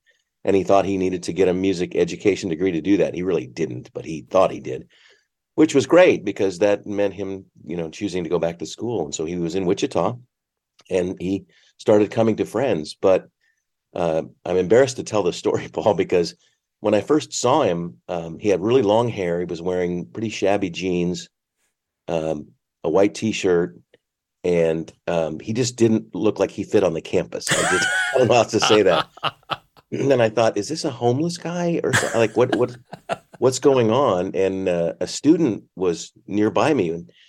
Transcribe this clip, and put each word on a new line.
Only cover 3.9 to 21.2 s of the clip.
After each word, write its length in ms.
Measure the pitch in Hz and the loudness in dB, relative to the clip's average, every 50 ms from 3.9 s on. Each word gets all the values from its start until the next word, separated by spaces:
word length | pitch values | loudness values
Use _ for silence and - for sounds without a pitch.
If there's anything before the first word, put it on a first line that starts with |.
| - | -14
but 120 | 69 65 | -12 -10
he 160 | 71 80 76 69 - | -10 -10 -10 -8 0
thought 220 | - 92 95 - | 2 2 2 2
he 100 | - - | 0 -4
did, 260 | - 65 64 65 - - _ _ _ _ _ _ _ _ _ _ _ _ _ | -8 -10 -10 -10 -12 -16 _ _ _ _ _ _ _ _ _ _ _ _ _
which 200 | - 156 156 - | 2 2 4 4
was 100 | 139 120 | 2 2
great 380 | - 160 170 185 165 107 85 85 | 6 6 6 8 6 4 2 -2
because 340 | 101 95 - 107 95 90 87 | -6 -2 -2 -2 -2 0 0
that 280 | 104 101 101 101 - 104 | 2 2 2 0 -2 -6
meant 260 | 101 98 101 98 92 | -4 -2 -2 -2 -2
him, 320 | 95 101 95 98 95 98 _ _ 110 110 | -6 -8 -8 -8 -10 -12 _ _ _ -14
you 100 | - 82 87 | -10 -8 -8
know, 120 | 82 78 | -8 -8
choosing 340 | 78 - 101 98 87 92 87 | -8 -8 -8 -6 -4 -4 -2
to 60 | 78 | -2
go 100 | 87 85 | 0 0
back 180 | 82 85 85 - | 0 -2 -4 -6
to 60 | 82 | -10
school. 380 | 80 - - 104 117 120 98 78 | -12 -10 -10 -8 -6 -4 -4 -4
And 100 | 71 71 | -6 -6
so 120 | - 80 | -8 -6
he 120 | 80 90 87 | -6 -4 -4
was 160 | 85 82 78 | -4 -4 -2
in 100 | 95 95 | -2 0
Wichita, 500 | 87 98 92 - 139 - 95 85 98 120 123 - _ _ _ _ _ _ _ _ _ _ _ _ - | 0 0 0 -2 -2 0 -2 -2 -2 -4 -6 -12 _ _ _ _ _ _ _ _ _ _ _ _ -4
and 260 | 92 92 90 92 95 87 | -2 -2 -2 -2 -6 -6
he 260 | 87 90 98 98 90 _ _ _ _ _ _ _ | -6 -4 -4 -4 -6 _ _ _ _ _ _ _
started 320 | - - 110 107 104 95 | 2 4 4 4 4 2
coming 280 | - 117 113 113 107 92 | 2 0 2 2 2 0
to 80 | 95 | -4
Friends. 500 | - - 104 135 131 101 80 76 - - - | -4 -2 -2 -2 0 -2 -2 -4 -8 -8 0
But, 280 | - 98 92 87 - - _ _ _ _ _ _ _ _ _ _ _ _ - | 2 2 4 2 0 -4 _ _ _ _ _ _ _ _ _ _ _ _ -6
uh, 300 | - 87 85 80 80 76 - - _ _ | -4 -2 -2 -2 -2 -4 -6 -12 _ _
I'm 120 | - 90 92 | -2 -2 -2
embarrassed 380 | 92 87 107 120 139 127 - | 2 4 4 4 4 4 0
to 80 | - 90 | -6 -10
tell 200 | - - 104 95 | -4 -4 -2 -2
the 100 | 87 82 | -2 -4
story, 340 | - - 107 - 107 - - | -2 -2 -2 -2 -2 -4 -6
<laughs> 60 | - | -8
Paul, 200 | 85 78 113 95 | -2 0 0 2
because 420 | 85 92 90 95 90 85 85 - _ _ _ _ _ _ _ _ _ | 2 0 0 0 0 0 -2 -4 _ _ _ _ _ _ _ _ _
when 140 | - 107 107 | -2 0 0
I 80 | 104 | 0
first 320 | - - 147 156 - - - | 2 0 0 0 0 -4 -6
saw 300 | - - 120 135 156 139 | -2 0 2 2 2 2
him, 340 | 101 87 85 85 85 - - _ - | 0 0 -2 -4 -8 -12 -16 _ -8
um, 320 | 90 85 82 82 80 - | -8 -8 -8 -8 -12 -4
he 80 | - 107 | 0 0
had 140 | 95 85 | 0 2
really 200 | 87 110 120 139 | 2 2 2 2
long 280 | 117 98 104 110 120 120 | 4 4 2 2 2 0
hair. 300 | - 104 95 87 85 87 | -2 -4 -4 -2 -2 -4
He 60 | 90 | -4
was 160 | 85 87 80 | -6 -8 -6
wearing 440 | 82 92 90 90 90 87 87 87 85 | -6 -4 -2 -2 -2 -2 -4 -6 -8
pretty 240 | - - - 113 113 | -10 -10 -8 -8 -8
shabby 400 | 104 - 104 95 101 101 98 90 | -4 -2 0 0 0 0 -2 -4
jeans, 600 | 82 85 87 95 90 87 87 87 90 85 | -4 -6 -4 -2 -2 0 0 -2 -2 -6